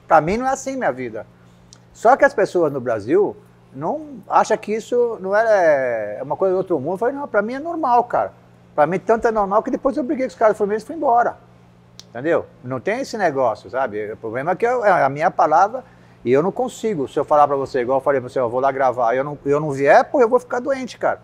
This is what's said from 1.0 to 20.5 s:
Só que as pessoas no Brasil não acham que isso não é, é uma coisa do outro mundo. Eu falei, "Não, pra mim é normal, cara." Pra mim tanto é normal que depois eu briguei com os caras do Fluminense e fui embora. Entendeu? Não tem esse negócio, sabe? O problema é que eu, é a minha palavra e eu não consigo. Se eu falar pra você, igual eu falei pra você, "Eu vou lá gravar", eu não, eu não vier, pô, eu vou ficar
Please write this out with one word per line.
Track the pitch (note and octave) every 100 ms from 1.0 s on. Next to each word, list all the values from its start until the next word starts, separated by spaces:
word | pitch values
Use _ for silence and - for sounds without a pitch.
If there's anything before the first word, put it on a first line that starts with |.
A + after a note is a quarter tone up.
| B2 G#2+ - _ _ _ _ - _
Só | - A3 C4
que |
as | C#4
pessoas | - F#3 F#3 D#3
no | C#3
Brasil | A#2+ A2+ G#2 F3+ F3 G#2 - _ _
não | C3+ D#3+ C4+ D4+ B3 -
acham | E3 G#3 A3
que | -
isso | A3 - B3 A#3+ G3+
não | F#3
é, | G3+ A3+ G#3 E3 C#3+ B2+ A2+ G#2 G#2
é |
uma | C3+ D3+
coisa | F#3+
do | F#3
outro | F#3 D#3+
mundo. | C3+
Eu | F#3
falei, | A#3+ C#4
"Não, | C#4+
pra | G#3
mim | G#3+
é | C4+
normal, | E4 E4+ C#4 A#3+
cara." | A#3 C#3+ G2 - - - _
Pra | - D3
mim | F#3
tanto | - A3+ A#3
é |
normal | A3 G3 G#3
que | A#3
depois | C#4+ C#4 D4
eu |
briguei | B3+ C4+ C4
com |
os | -
caras | A3
do | G3
Fluminense | G3+ G#3+
e | G#3+
fui |
embora. | D#4+ D4 F3+ F3+ - - - _ _ _ - -
Entendeu? | A#2 D3 D3 - -
Não | B2 C3
tem | F#3 A#3
esse | C#4 A3+
negócio, | F3+ C3+ B2 G#2+ F#2+
sabe? | B2 C3 G#2 G#2
O | A2
problema | G#2+ A#2+ D3+
é |
que | F#3 A#3
eu, | B3
é | G#3 E3+
a | C#3+
minha | C#3+ E3+
palavra | - E3 D#3 G3+ B3+ - - - -
e | A#2
eu | C3
não | F3+
consigo. | - B3 - A3 F3+ B2+
Se | D#3
eu |
falar | C3+ D3 C#3+
pra | C#3
você, | C3 C3+
igual | A#2+ C3+
eu |
falei | D3 C#3
pra | A#2+
você, | C3+
"Eu | A#2+
vou | B2+
lá | C3+
gravar", | C3+ C3 A#2+ A#2
eu | B2+
não, | C#3+ D3
eu | C#3+ C#3+
não | D#3
vier, | C3+ C#3 G3+
pô, | C4 D4+
eu | A#3
vou | B3
ficar | -